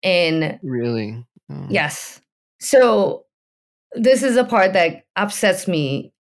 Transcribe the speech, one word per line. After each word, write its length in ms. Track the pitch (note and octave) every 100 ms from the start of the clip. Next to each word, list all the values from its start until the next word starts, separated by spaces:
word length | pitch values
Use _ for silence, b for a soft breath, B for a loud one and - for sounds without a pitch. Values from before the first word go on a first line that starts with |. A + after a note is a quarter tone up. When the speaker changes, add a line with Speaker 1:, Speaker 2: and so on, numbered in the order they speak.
Speaker 1:
And 560 | F#3 F3+ E3 D#3+ D#3 -
Speaker 2:
Really? 640 | D#3+ B2 A#2+ A#2 G#2+ A2+ A#2+ _ _
Oh. 160 | C#3+ -
Speaker 1:
Yes. 520 | F#3+ D3 - - - _ _ _ _
So 640 | - C4+ B3 G#3+ G2 - _ _ _ _ _ _ _
this 280 | - A#3 C4
is 140 | C4+ A#3+
a 80 |
part 300 | B3 A#3 F#3+
that 300 | F#3+ E3 D#3+ _ -
upsets 500 | G#3 - G#3 F#3 -
me 460 | E3+ C#3+ C3+ - _